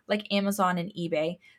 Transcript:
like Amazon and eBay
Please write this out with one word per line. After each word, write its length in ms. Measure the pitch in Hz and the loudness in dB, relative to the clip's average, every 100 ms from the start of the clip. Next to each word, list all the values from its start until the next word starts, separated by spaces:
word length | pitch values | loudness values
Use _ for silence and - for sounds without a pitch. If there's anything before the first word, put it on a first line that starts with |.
| - | -2
like 240 | 208 208 | -2 0
Amazon 460 | 202 196 202 185 180 | 0 0 2 2 2
and 140 | 175 - | -2 -4
eBay 400 | 170 160 156 180 - | -2 0 0 -4 -12